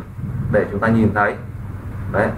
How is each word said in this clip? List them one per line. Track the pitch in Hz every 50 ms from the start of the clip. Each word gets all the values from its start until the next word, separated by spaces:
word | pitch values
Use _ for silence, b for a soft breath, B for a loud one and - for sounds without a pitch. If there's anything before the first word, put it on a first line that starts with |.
| - - - - - - - - - -
để | - 104 - -
chúng | 101 98
ta | 110 113
nhìn | 113 113 110 101 -
thấy. | 104 101 - - - - - - - - - - - - - - - - -
Đấy. | - 98 110 - -